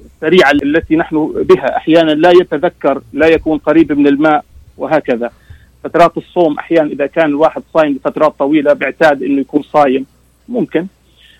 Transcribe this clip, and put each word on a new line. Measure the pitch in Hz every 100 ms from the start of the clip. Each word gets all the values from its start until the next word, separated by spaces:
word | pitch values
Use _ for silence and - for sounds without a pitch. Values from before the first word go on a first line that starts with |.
| - _
السريعة | 160 175 139
التي | 143 143 156 - 160
نحن | 165 156 156 -
بها | - - 127 -
أحيانا | - 165 160
لا | 151 170
يتذكر، | 175 175 151 - - 147 135 117
لا | 139 160
يكون | 156 160 151
قريب | - 156 151
من | 147 143
الماء | 139 156 151 - - - -
وهكذا. | 139 151 - 117 117 - - - _ _
فترات | 143 165 170 -
الصوم | - 180 165 147
أحيانا | - 165 151
إذا | 135 139
كان | 170 160
الواحد | 143 160 - -
صايم | 165 151
لفترات | 135 147 139 151 -
طويلة | 139 156 143
بيعتاد | 139 139 - 160 139
إنه | 143 139
يكون | 131 147
صايم، | 135 151 143 131 135 _ _ _ -
ممكن. | 123 165 160 190 _ _ _ _